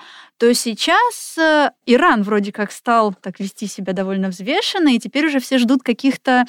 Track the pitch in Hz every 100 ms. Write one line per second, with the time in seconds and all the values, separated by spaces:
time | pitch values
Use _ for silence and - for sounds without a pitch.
0 | - - - - 233 240 240 208 - 370
1 | 480 - - 320 320 302 277 _ - 247
2 | 349 233 202 208 202 214 202 - - 233
3 | 214 185 196 - 196 - 202 - 185 185
4 | 190 196 190 180 196 359 480 403 302 240
5 | - 277 311 277 - 262 240 269 - 226
6 | 269 - - 247